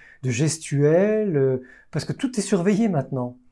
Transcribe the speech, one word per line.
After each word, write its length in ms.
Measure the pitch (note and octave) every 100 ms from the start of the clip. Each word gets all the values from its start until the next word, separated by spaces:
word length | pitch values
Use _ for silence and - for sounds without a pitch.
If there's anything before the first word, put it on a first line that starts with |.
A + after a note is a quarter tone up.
| - -
de 60 | C3
gestuelle, 1040 | A#2 D#3 D3+ - C#3 D3 E3+ G3+ G#3+ G#3+ D3
euh, 260 | C3+ B2+ - - _
parce 140 | D#3 -
que 80 |
tout 260 | - C4+ A#3+
est 20 |
surveillé 460 | - G3 F3 G3+ A3+
maintenant 500 | D#3+ C3 C3+ B2 B2 _